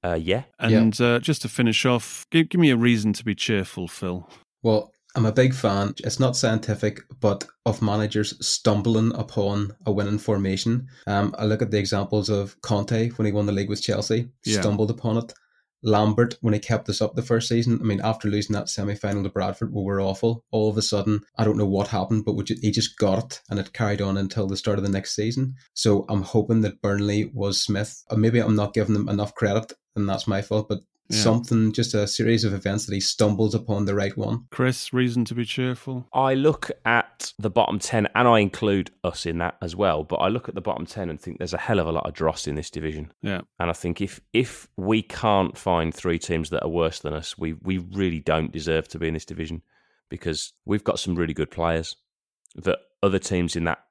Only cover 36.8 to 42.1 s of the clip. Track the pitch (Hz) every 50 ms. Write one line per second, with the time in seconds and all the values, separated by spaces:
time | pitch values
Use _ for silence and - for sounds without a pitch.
36.8 | _ 113 117 117 - - _ _ - - - - 101 107 90 117 110 - - 104
37.8 | - - - 113 104 - - 110 123 120 117 110 101 95 - - 113 107 101 95
38.8 | 90 - _ _ - 90 - - - 85 82 82 85 87 - _ 92 85 82 95
39.8 | 104 92 78 78 78 76 82 - - 95 110 123 - - - 92 87 104 82 60
40.8 | 85 - - 107 95 87 78 78 - 92 - - 90 87 90 85 - - 113 98
41.8 | 82 80 82 76 - -